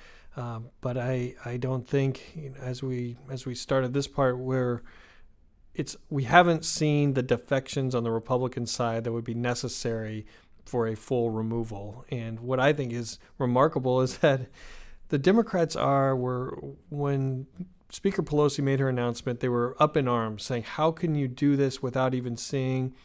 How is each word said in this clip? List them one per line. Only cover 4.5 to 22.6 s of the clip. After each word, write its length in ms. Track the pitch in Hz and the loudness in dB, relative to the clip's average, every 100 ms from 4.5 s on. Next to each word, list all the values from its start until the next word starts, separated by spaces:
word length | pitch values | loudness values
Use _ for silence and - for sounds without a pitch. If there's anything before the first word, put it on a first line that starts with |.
| 131 123 120 - - - - - - _ _ - | 0 0 -2 -6 -20 -20 -20 -20 -20 _ _ -14
it's, 240 | - 151 - - | -8 -6 -8 -6
we 180 | 147 120 | -4 6
haven't 400 | 175 175 160 - | 8 8 4 0
seen 500 | - 151 147 143 131 | 0 2 4 2 2
the 80 | |
defections 720 | 127 120 - 135 131 143 131 123 | 2 0 0 -2 -2 -4 -2 0
on 80 | |
the 80 | 117 | 0
Republican 560 | 113 113 127 123 123 117 | -2 0 0 0 -4 -6
side 380 | - 117 113 117 | -2 -2 -2 -2
that 60 | |
would 120 | 117 117 | -4 -4
be 80 | |
necessary 920 | 117 123 120 123 - 117 113 110 107 107 - - - | -4 -2 -2 -4 -4 -4 -4 -6 -8 -12 -18 -20 -20
for 240 | - 127 113 | -6 -2 0
a 80 | 110 | -2
full 360 | - 127 117 | -2 0 0
removal. 720 | 110 110 117 110 101 104 113 - | 0 -2 -2 -4 -6 -10 -12 -8
And 320 | 123 113 110 | -8 -6 -8
what 180 | 120 131 | -2 2
I 140 | 135 | 4
think 200 | 147 127 | 4 0
is 240 | 120 117 - - - | -4 -6 -10 -14 -4
remarkable 640 | 127 123 143 - 131 127 | 2 4 4 2 2 4
is 160 | 131 - | 2 4
<laughs> 20 | |
that 300 | 156 135 123 - - - - - - | 4 4 0 -14 -18 -18 -18 -18 -4
the 80 | 143 | 0
Democrats 580 | 156 220 220 180 165 - | 4 4 4 2 0 2
are, 400 | 135 139 135 131 | 2 4 4 2
were, 440 | 127 127 127 - 139 139 - | 0 -2 -4 -8 -12 -14 -10
when 580 | 147 143 139 135 131 131 - 180 - _ | -4 0 0 0 -2 -6 -12 -14 -16 _
Speaker 320 | - 196 190 | -2 0 0
Pelosi 420 | 151 151 147 143 | 0 4 4 4
made 160 | 139 135 | 2 2
her 80 | 135 | 2
announcement, 520 | 127 120 117 - 120 | 2 0 -2 -4 -2
they 100 | 127 | 0
were 260 | 120 120 - | 2 0 2
up 180 | 151 151 | 2 4
in 100 | 127 | 2
arms 360 | 120 110 107 | 2 0 -4
saying, 200 | - 120 | -4 -4
"How 280 | - - 156 | -4 0 0
can 240 | 160 170 151 | 0 0 0
you 120 | 135 | -2
do 280 | 123 143 139 | 0 2 4
this 260 | 139 131 | 2 0
without 320 | 131 127 131 | -4 0 0
even 240 | 127 123 117 | 0 -4 -6
seeing 560 | - 139 | -4 -2